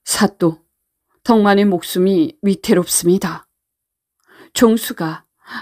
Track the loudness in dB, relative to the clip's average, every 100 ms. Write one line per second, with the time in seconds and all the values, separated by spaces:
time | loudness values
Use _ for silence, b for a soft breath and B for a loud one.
0 | -8 -2 -2 0 -4 -4 _ _ _ _
1 | _ _ 0 2 4 2 2 0 -4 -2
2 | 0 2 0 -2 -4 -2 0 0 0 -2
3 | 0 0 -2 -10 -16 _ _ _ _ _
4 | _ _ b b b 2 2 2 -2 -8
5 | -8 -10 -16 _ B B